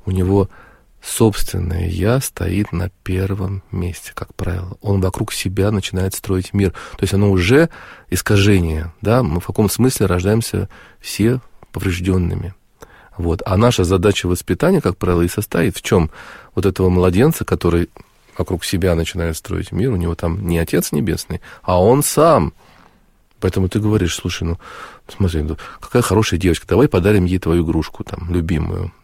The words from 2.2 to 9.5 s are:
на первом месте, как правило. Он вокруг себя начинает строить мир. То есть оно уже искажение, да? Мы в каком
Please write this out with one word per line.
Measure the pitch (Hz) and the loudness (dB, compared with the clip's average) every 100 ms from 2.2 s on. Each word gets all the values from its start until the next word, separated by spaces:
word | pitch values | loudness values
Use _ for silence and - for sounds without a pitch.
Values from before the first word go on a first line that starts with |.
| - - 90 92 104 | -2 -6 -4 -2 -2
на | 85 92 - | -4 -6 -8
первом | - 92 95 98 95 98 - | -6 -4 -2 -4 -4 -6 -8
месте, | 95 87 - - | -6 -6 -8 -14
как | - - | -14 -12
правило. | - 90 90 90 - | -6 -4 -4 -8 -8
Он | 104 98 | -2 0
вокруг | 92 - 110 | 0 -2 -4
себя | - 92 98 101 | -4 -4 0 0
начинает | 104 - 92 95 | 0 -2 -4 -4
строить | - - 92 - | -4 -4 -4 -2
мир. | 101 92 | 0 0
То | - - - | -2 -12 -4
есть | 95 | 0
оно | 98 101 | 2 4
уже | 95 87 139 165 - - - - | 4 6 6 4 0 -20 -18 -6
искажение, | - - 101 101 98 82 80 82 - | -4 2 4 4 4 2 -2 -6 -6
да? | 98 123 | 0 2
Мы | 110 87 | 2 -2
в | |
каком | - | -2